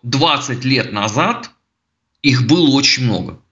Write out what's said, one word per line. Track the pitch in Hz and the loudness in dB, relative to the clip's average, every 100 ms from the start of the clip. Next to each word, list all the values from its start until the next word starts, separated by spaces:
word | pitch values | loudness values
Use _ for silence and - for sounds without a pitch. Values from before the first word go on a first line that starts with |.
двадцать | 120 139 160 139 135 120 127 | -6 0 2 0 -4 -6 0
лет | 131 - | 0 -2
назад | 104 107 113 190 233 - _ _ _ _ _ _ - | -4 -2 0 -2 -2 -10 _ _ _ _ _ _ -4
их | 143 127 117 | 0 2 2
было | 170 151 | 4 4
очень | 135 - 127 | 2 2 0
много. | 123 90 - - _ | 0 -2 -4 -12 _